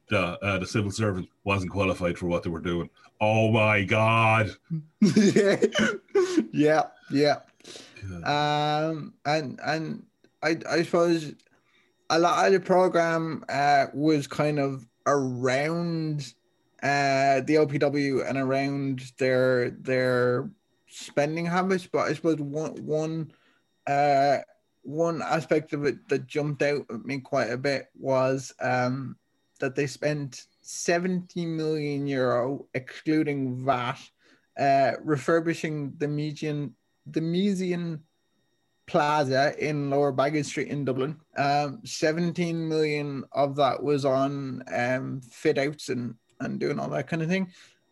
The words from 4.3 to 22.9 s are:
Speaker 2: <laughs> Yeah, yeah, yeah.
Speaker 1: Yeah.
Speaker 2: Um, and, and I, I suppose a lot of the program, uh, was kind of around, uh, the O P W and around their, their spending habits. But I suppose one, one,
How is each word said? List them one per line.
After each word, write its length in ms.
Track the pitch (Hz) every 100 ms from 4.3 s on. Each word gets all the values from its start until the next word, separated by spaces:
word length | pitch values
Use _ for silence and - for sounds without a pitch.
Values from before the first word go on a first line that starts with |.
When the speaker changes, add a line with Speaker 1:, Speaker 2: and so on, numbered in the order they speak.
| 110 98 - - 165
Speaker 2:
<laughs> 200 | 151 -
Yeah, 560 | 202 208 202 180 202 180 440 587 - 403 _ 403 370 349 220
yeah, 320 | 143 147 156 - - -
yeah. 300 | 139 147 - - _ - - - - 95
Speaker 1:
Yeah. 800 | 87 165 147 147 147 151 151 160
Speaker 2:
Um, 240 | 160 143 - -
and, 340 | 156 135 - -
and 380 | 160 156 147 - _ _ -
I, 160 | 156 160 -
I 140 | 151
suppose 500 | 165 175 175 165 151 - _ _ _ _ _ _ -
a 100 | 160
lot 260 | 175 160 190
of 80 |
the 60 | 190
program, 840 | 180 180 185 170 165 165 160 147 -
uh, 380 | 131 143 143 131
was 340 | 135 156 151 139
kind 320 | - 151 147
of 260 | 139 135 - _ -
around, 1300 | 143 131 123 127 131 151 170 170 165 156 147 131 - _ _ _ -
uh, 600 | 135 143 139 135 139 135
the 160 | 131 151
O 80 | 147
P 120 | 139
W 460 | 143 143 139 131
and 140 | - 135
around 720 | 131 135 139 139 139 131 131 -
their, 520 | 131 127 131 127 123
their 800 | - - 127 127 123 123 123 139 - _ _ _
spending 580 | - - - 147 160 170
habits. 420 | 180 190 185 -
But 220 | 143 -
I 40 |
suppose 260 | 156 170 151
one, 320 | 143 147 156 -
one, 460 | -